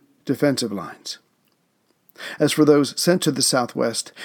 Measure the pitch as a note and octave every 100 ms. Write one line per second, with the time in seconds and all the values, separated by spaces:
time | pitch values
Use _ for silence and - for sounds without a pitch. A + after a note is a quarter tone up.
0 | _ _ - C3 D3 B2+ A#2 G2 E2 -
1 | - - _ _ _ _ _ _ _ _
2 | _ - - - D3+ - D3 D3 C3+ -
3 | F3 F3+ D#3 C3+ C3 C3 A#2+ - A#2 A2+
4 | - -